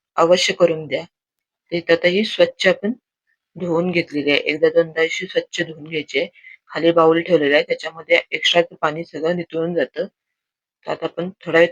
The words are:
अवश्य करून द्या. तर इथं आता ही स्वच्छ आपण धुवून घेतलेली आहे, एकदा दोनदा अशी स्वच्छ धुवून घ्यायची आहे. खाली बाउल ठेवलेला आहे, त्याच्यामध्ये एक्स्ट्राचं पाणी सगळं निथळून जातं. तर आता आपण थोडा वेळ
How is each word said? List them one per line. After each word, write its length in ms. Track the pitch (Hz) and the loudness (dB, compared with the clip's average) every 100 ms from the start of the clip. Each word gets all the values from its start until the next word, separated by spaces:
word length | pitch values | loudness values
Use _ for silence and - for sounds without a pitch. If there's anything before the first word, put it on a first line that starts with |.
| _ - | _ 0
अवश्य 380 | 165 180 - | 4 4 2
करून 320 | 185 175 160 151 | 2 2 0 -6
द्या. 160 | 143 | -8
तर 720 | 170 _ _ _ _ _ _ 175 | -8 _ _ _ _ _ _ -6
इथं 180 | - | 0
आता 140 | 165 180 | 0 2
ही 160 | 185 214 | 0 0
स्वच्छ 420 | - 170 - 190 | 2 0 2 0
आपण 260 | 180 202 254 _ _ _ _ _ 165 | 0 -2 -8 _ _ _ _ _ -10
धुवून 360 | 175 165 180 | -4 -2 0
घेतलेली 400 | 170 - 147 143 | -2 -2 -2 0
आहे, 80 | 143 | 0
एकदा 280 | - 151 160 | -2 0 0
दोनदा 300 | 165 165 160 | 2 0 -2
अशी 240 | 165 - 185 | -4 -4 -6
स्वच्छ 340 | 170 170 - | -6 -6 -6
धुवून 220 | 160 156 | -8 -10
घ्यायची 360 | 151 160 147 139 | -10 -10 -6 -4
आहे. 80 | 185 _ - - _ | -6 _ -20 -20 _
खाली 200 | 156 160 | -2 2
बाउल 300 | 170 160 165 | 4 4 4
ठेवलेला 340 | 170 165 143 147 | 2 2 4 2
आहे, 80 | |
त्याच्यामध्ये 560 | 170 170 156 160 160 170 - | 0 -4 -8 -12 0 0 0
एक्स्ट्राचं 440 | 156 - 170 170 - | -2 0 2 0 -2
पाणी 220 | 160 156 | -4 -4
सगळं 320 | 165 151 160 175 | -10 -4 -4 -2
निथळून 380 | 165 160 165 170 | -4 -6 -4 -2
जातं. 300 | 127 - - _ _ _ _ _ _ _ - | -4 -4 -10 _ _ _ _ _ _ _ -10
तर 40 | |
आता 140 | 156 165 | -8 -8
आपण 240 | - 180 - 175 | -8 -10 -10 -2
थोडा 140 | 165 | 2
वेळ 80 | 170 | 2